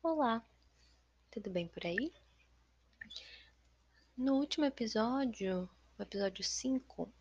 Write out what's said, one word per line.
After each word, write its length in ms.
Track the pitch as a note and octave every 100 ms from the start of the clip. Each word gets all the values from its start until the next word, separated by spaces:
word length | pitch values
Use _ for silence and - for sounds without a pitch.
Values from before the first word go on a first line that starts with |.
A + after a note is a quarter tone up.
Olá, 400 | E4 D#4+ B3+ A3+ - _ _ _ _ _ _ _ _
tudo 180 | - G#3
bem 200 | F3+ E3+
por 180 | - E3+
aí? 260 | F3 D4+ - _ _ _ _ _ _ _ _ - - - - - _ _ _ _ _ _ -
No 160 | C4
último 300 | C4+ D4 -
episódio, 1040 | C#4+ C#4 A3+ A3 A3+ C4 C4+ G#3+ F#3+ F#3 F#3 - - -
o 60 |
episódio 400 | G3+ G3+ G3 F#3+
cinco 680 | F#3 - C4 C4 - - - -